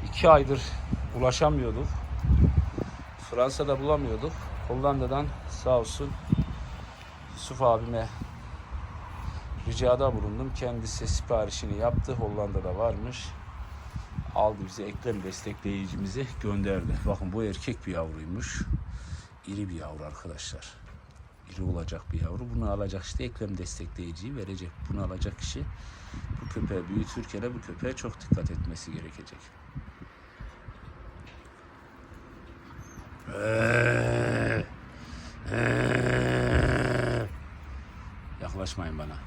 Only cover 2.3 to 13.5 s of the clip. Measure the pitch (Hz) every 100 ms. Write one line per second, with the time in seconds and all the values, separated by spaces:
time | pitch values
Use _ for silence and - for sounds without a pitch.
2.3 | - - - - - - - - - -
3.3 | 120 127 135 143 135 139 151 135 110 156
4.3 | - - - - 123 139 139 123 135 147
5.3 | - - - 135 127 110 - 143 - -
6.3 | - - - - - - - - - -
7.3 | - - 131 127 113 117 117 113 - -
8.3 | - - - - - - - - - -
9.3 | - - - - 113 123 127 135 117 104
10.3 | 107 131 117 123 120 110 - 113 - -
11.3 | 117 104 - 110 101 117 120 - 123 110
12.3 | 104 104 98 90 95 117 95 113 127 -
13.3 | - -